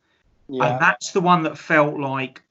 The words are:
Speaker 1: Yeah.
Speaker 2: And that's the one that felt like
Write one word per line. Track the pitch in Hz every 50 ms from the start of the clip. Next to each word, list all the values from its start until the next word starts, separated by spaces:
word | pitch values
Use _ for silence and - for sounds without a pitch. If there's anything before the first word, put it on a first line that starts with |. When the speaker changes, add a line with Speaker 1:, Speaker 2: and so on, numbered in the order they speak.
| _ _ _ _ _ _ _ _ _
Speaker 1:
Yeah. | - 135 127 139
Speaker 2:
And | 135 120 131
that's | 160 180 196 - - -
the | - 202
one | 175 180 180 165 160
that | 151 139
felt | 147 - - 170 156 147 147 147 147
like | 139 135 135 135 131 127 - - _ _